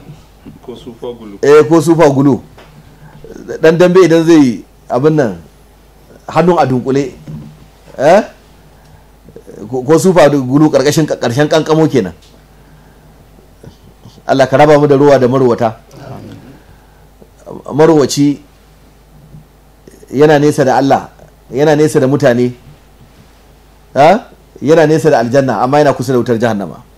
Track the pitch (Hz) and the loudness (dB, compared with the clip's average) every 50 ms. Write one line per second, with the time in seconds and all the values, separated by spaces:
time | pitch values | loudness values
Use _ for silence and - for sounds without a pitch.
0 | - - - - - _ _ _ - - - - _ - - - - - 117 - | -20 -20 -20 -20 -20 _ _ _ -20 -20 -20 -20 _ -20 -20 -20 -20 -20 -20 -16
1 | - 123 120 113 110 104 98 98 - 143 147 151 151 151 160 165 143 170 165 156 | -14 -14 -14 -14 -18 -20 -12 -4 0 2 4 4 4 2 0 0 2 2 2 2
2 | 165 147 143 131 139 143 123 98 - - _ - - - - - - - - - | 2 2 2 2 0 0 0 -2 -6 -12 _ -20 -20 -20 -20 -20 -20 -20 -20 -20
3 | - - - - - - - - - - 117 - 156 160 170 160 180 180 175 190 | -20 -20 -20 -20 -20 -20 -20 -20 -16 -16 -6 -2 0 2 2 4 2 2 4 4
4 | 185 160 160 165 165 165 170 156 143 127 110 82 - _ _ _ _ - - 123 | 4 4 2 2 2 4 4 4 4 2 0 -6 -10 _ _ _ _ -8 -6 -2
5 | 135 156 160 151 135 110 92 85 85 - _ _ _ _ _ _ _ _ _ _ | -2 0 0 0 -2 -2 -4 -10 -16 -20 _ _ _ _ _ _ _ _ _ _
6 | _ _ - - _ - - 156 165 180 175 165 147 131 131 123 107 131 131 139 | _ _ -20 -20 _ -6 -4 -2 0 0 0 0 0 -2 -2 -4 -4 -4 -4 -4
7 | 143 123 - - - - - - - - - - - _ _ _ _ - - - | -4 -6 -10 -18 -20 -18 -18 -18 -18 -20 -20 -20 -20 _ _ _ _ -16 -8 -2
8 | 127 151 180 208 - - - _ _ _ _ _ _ _ _ _ _ _ - - | 0 2 2 2 0 -4 -10 _ _ _ _ _ _ _ _ _ _ _ -20 -20
9 | _ _ _ _ _ - - - - - - - 98 107 127 131 127 123 160 160 | _ _ _ _ _ -20 -20 -20 -20 -20 -20 -18 -14 -10 -10 -6 -2 0 0 2
10 | 135 190 175 175 156 143 143 143 127 123 135 147 156 151 147 135 131 147 143 165 | 2 2 2 4 4 2 2 0 -2 -2 0 0 2 2 0 0 0 0 0 -2
11 | 156 147 139 - - 117 117 131 151 147 160 160 151 - 156 160 160 147 - 127 | -2 -2 -4 -6 -6 -4 -2 -2 -2 0 -2 -2 -2 0 0 0 0 0 0 -2
12 | 101 87 85 - - - _ - _ _ _ _ _ _ _ - _ _ _ _ | -4 -4 -8 -14 -20 -20 _ -20 _ _ _ _ _ _ _ -20 _ _ _ _
13 | _ - _ _ _ _ _ _ - _ _ _ - 117 - _ _ - - _ | _ -20 _ _ _ _ _ _ -20 _ _ _ -20 -20 -20 _ _ -20 -20 _
14 | - - - - - - 123 135 131 - 135 135 147 156 151 143 147 147 143 131 | -20 -20 -20 -12 -6 -4 -2 0 0 0 2 2 4 4 4 4 2 2 2 2
15 | 147 143 143 131 131 120 127 135 131 123 117 - 120 110 113 - _ _ - - | 2 2 2 2 2 0 0 0 0 0 0 0 -2 -4 -6 -8 _ _ -20 -20
16 | 135 135 123 101 104 104 107 104 - 123 - - _ - - _ _ _ _ _ | -20 -20 -20 -20 -20 -20 -20 -20 -20 -20 -20 -20 _ -20 -20 _ _ _ _ _
17 | _ _ _ - - _ _ _ - - - - - - - 135 156 165 165 151 | _ _ _ -20 -20 _ _ _ -20 -20 -20 -18 -14 -6 -2 0 2 2 2 2
18 | 131 117 - 147 143 143 143 - - _ _ _ _ _ _ _ _ _ _ _ | 0 -2 -2 -2 -2 -2 -2 -4 -10 _ _ _ _ _ _ _ _ _ _ _
19 | _ _ _ - - - - - - _ _ _ _ _ _ _ _ - - - | _ _ _ -20 -20 -20 -20 -20 -20 _ _ _ _ _ _ _ _ -20 -20 -20
20 | - - - 127 147 156 156 143 147 151 - - 139 110 113 123 139 135 131 101 | -18 -8 -2 0 2 2 2 2 0 0 0 0 -2 0 0 0 0 0 0 -2
21 | 90 - _ _ - - _ _ _ - 107 127 147 160 151 147 156 151 - 151 | -4 -6 _ _ -20 -20 _ _ _ -10 -6 -2 0 0 0 2 0 0 0 0
22 | 131 131 139 143 147 131 120 120 123 123 120 - - - - _ _ _ _ _ | -2 0 -2 0 0 0 0 0 -2 -4 -6 -10 -20 -20 -20 _ _ _ _ _
23 | - _ _ _ - _ _ _ _ _ _ _ _ _ _ _ _ _ - 127 | -20 _ _ _ -20 _ _ _ _ _ _ _ _ _ _ _ _ _ -2 2
24 | 143 160 190 247 - - - _ _ _ - - - 131 160 165 156 147 156 156 | 2 4 2 0 -2 -10 -20 _ _ _ -16 -8 -2 0 2 2 2 2 0 0
25 | 160 156 147 - 120 120 117 139 135 127 113 98 120 127 139 147 147 143 135 - | 0 0 0 0 0 -2 -2 -2 -2 -2 -2 -4 -2 -2 0 0 0 0 -2 -4
26 | 127 127 131 120 113 120 120 113 117 117 110 101 98 80 67 - - _ _ | -4 -4 -2 -2 -2 -2 -4 -2 -2 -4 -4 -4 -8 -12 -14 -20 -20 _ _